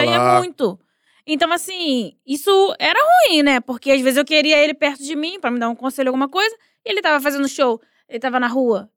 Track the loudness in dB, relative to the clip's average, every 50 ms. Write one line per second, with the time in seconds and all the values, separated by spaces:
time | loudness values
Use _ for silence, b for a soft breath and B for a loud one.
0 | 2 2 2 2 2 4 4 2 2 -2 -6 -4 -4 -4 -4 -6 _ _ _ _
1 | _ _ _ _ _ -6 -2 -2 0 0 0 -4 -4 -8 -10 -6 -4 -2 -2 -2
2 | -4 -6 -10 _ _ -8 -8 -4 0 2 4 4 4 2 0 -2 -2 0 2 2
3 | 4 4 4 4 4 4 4 4 4 4 2 2 0 -4 -10 -8 0 0 2 2
4 | 2 2 2 2 0 2 2 2 2 4 4 4 2 2 0 -2 -2 -4 -4 -4
5 | -10 -10 -8 -6 -6 -6 -8 -6 -6 -6 -4 -4 -4 -4 -6 -6 -8 -8 -6 -4
6 | -4 -2 -2 -2 -4 -2 -2 -2 -2 -2 -2 -6 _ _ _ _ _ -6 -6 -2
7 | 0 0 0 0 0 -2 -2 -2 -4 -4 -2 0 0 0 0 -2 -8 _ _ _
8 | _ _ -12 -8 -6 -4 -2 -2 -2 -2 -2 0 0 0 0 -2 -4 -10 _